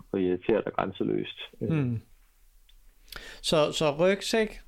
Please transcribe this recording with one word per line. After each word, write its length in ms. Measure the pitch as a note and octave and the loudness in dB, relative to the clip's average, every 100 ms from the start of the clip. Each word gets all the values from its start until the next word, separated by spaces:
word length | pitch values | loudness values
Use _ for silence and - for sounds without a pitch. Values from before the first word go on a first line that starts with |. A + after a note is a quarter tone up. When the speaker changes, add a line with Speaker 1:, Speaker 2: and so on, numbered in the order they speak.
| - | -6
Speaker 1:
og 80 | G2 | -2
irriterer 400 | F2+ F2+ - G#2 | 0 0 2 2
dig 120 | - | 0
grænseløst. 680 | - F#2 - G#2+ - - - - - | -2 -2 -2 -2 -2 -4 -10 -16 -8
Speaker 2:
Hmm. 400 | A#2+ D#3 B2+ A2+ - - _ _ - - _ - - _ - - - - | -2 0 0 -4 -8 -20 _ _ -20 -20 _ -20 -20 _ -18 -16 -16 -8
Så, 300 | - D#3+ D3+ | 0 2 2
så 240 | - D#3 D3 | 2 0 4
rygsæk, 500 | F#3 G3 - A3+ A3 - | 4 2 0 0 0 -4